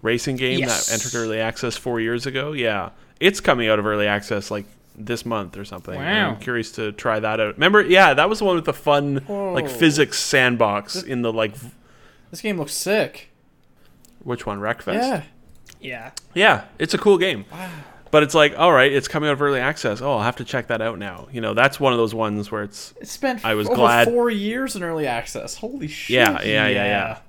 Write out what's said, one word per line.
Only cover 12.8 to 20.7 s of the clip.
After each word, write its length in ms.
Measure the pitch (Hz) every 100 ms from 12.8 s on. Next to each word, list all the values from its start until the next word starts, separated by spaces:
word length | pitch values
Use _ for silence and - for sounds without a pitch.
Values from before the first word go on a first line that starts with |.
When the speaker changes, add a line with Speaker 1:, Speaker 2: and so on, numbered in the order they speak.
| - 214 135 - - _ _ _ _ _ _ _ - _
Speaker 1:
Which 220 | - 120 -
one? 140 | 101
Wreckfest? 320 | 104 120 - 202
Speaker 3:
Yeah. 260 | 254 226 147 _ _ - - -
Speaker 2:
Yeah. 300 | 135 123 117 - _
Speaker 1:
Yeah, 280 | - 208 127 - -
it's 140 | 160
a 40 | -
cool 200 | - 190
game. 260 | 185 127 98
Speaker 3:
Wow. 180 | 160 185 165 139 - -
Speaker 1:
But 140 | 151
it's 100 | 147
like, 240 | 156 151 -
all 140 | 170
right, 180 | 147 131
it's 160 | 139 127
coming 220 | 156 151
out 40 |
of 80 | 139
early 180 | 143 139
access. 420 | 127 147 127 104
Oh, 100 | 131
I'll 80 | 127
have 120 | 107 123
to 60 | 120
check 220 | 131
that 140 | 120